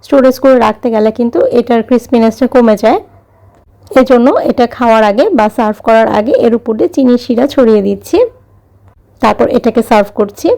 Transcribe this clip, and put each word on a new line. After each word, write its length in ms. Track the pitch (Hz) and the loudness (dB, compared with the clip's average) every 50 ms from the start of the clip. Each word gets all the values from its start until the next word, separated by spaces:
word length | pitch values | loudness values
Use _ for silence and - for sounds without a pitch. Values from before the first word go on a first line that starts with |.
| _ | _
স্টোরেজ 300 | - 294 277 254 262 254 - - | 0 0 2 2 2 0 2 2
করে 140 | 269 262 254 226 | 2 2 4 2
রাখতে 220 | 214 214 - - 247 226 | 0 -2 -4 -6 -4 -2
গেলে 140 | 214 214 220 220 - | 0 -2 -2 -2 -2
কিন্তু 200 | 240 240 - 330 508 508 - 240 | -4 -4 -2 -2 -2 0 0 -2
এটার 220 | 240 - 240 233 220 | -2 0 -2 -2 0
ক্রিসপিনেসটা 580 | - 254 240 - - - 233 226 226 226 - 262 233 - | 0 -2 -2 -2 0 0 0 0 0 0 -2 -4 0 0
কমে 220 | 254 240 220 214 202 - | 2 2 2 0 0 0
যায়। 160 | 220 277 427 - _ _ _ _ _ _ _ _ _ _ _ _ _ _ _ _ - - 262 | 0 0 0 -4 _ _ _ _ _ _ _ _ _ _ _ _ _ _ _ _ -2 2 2
এজন্য 260 | 254 - 262 240 233 269 403 - - - | 2 4 2 2 2 2 0 0 -2 -2
এটা 140 | 240 - 240 233 - | -2 -2 -2 -4 -2
খাওয়ার 260 | - 254 233 220 220 214 208 | -4 0 2 2 2 2 0
আগে 140 | 202 220 302 440 381 | 0 0 0 0 2
বা 100 | 247 214 214 208 | 0 0 0 0
সার্ভ 200 | - 233 214 208 - - | -2 -2 -2 -4 -4 -2
করার 200 | - 226 226 226 220 - | 0 2 2 2 2 0
আগে 160 | 214 214 233 320 - - | -2 -2 0 0 -2 0
এর 80 | 233 220 | -2 -2
উপর 160 | 233 - - 220 | -4 -4 -6 -4
দিয়ে 140 | 220 330 359 - | -2 -4 -4 -2
চিনির 260 | - 269 247 247 240 - | 0 0 2 0 0 0
শিরা 200 | - 247 220 254 294 - | -2 -2 -2 -2 -2 0
ছড়িয়ে 280 | - 254 226 220 208 196 | 0 2 2 2 2 0
দিচ্ছি। 300 | 202 202 196 - - - 381 494 466 - - _ _ _ _ _ _ _ _ _ - _ _ _ _ _ _ | -2 -4 -6 -6 -4 -2 -2 -2 -2 -4 -16 _ _ _ _ _ _ _ _ _ -20 _ _ _ _ _ _
তারপর 260 | - 226 208 - 240 - - | -2 -2 0 0 -2 -2 -2
এটাকে 240 | 240 - 233 - 240 226 - | -2 -2 0 -2 -2 -2 0
সার্ভ 180 | 233 208 202 202 - - | 0 0 0 -2 -4 -6
করছি। 280 | 214 202 - - - 330 480 | -6 -6 -6 -6 -4 -4 -4